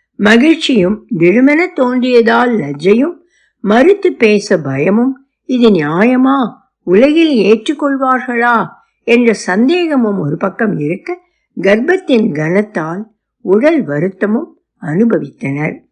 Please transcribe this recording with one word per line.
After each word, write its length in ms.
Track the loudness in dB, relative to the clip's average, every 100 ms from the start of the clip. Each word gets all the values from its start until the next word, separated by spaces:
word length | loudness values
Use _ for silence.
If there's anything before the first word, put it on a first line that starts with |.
| _ -2
மகிழ்ச்சியும் 880 | 2 4 4 2 0 0 0 -2 -6 0
திடுமென 500 | 2 4 2 2 -2 -2
தோன்றியதால் 800 | -2 0 2 2 2 2 0 -2
லஜ்ஜையும் 580 | -4 -2 0 2 0 -6 _ _ _ _
மறுத்து 500 | 0 2 4 2 0
பேச 440 | 0 0 0 0 -2
பயமும், 680 | -2 -4 0 0 0 -4 _ _ -6
இது 240 | 0 2
நியாயமா, 680 | 2 0 0 2 2 2 0 -2 -8 _ _
உலகில் 500 | 0 2 4 2 2 2
ஏற்றுக்கொள்வார்களா 1300 | 2 2 0 -4 -2 -2 -2 -2 -2 -2 0 0 -2 -10 _ _
என்ற 300 | 0 2 2
சந்தேகமும் 840 | 0 -2 0 2 0 0 0 -2 -2
ஒரு 180 | -4 -4
பக்கம் 400 | -6 -4 -4 -2
இருக்க, 420 | -4 -6 -10 -14 _ _ _ -4
கர்ப்பத்தின் 720 | 0 0 0 -2 0 0 0
கனத்தால் 720 | -2 -2 -2 -2 -6 -8 -10 -12 _ _ _
உடல் 440 | -2 0 2 0 -2
வருத்தமும் 640 | -4 -4 -4 -4 -4 -6 _ _ -14
அனுபவித்தனர். 1000 | -6 0 0 0 -6 -10 -8 -6 -6 -10 _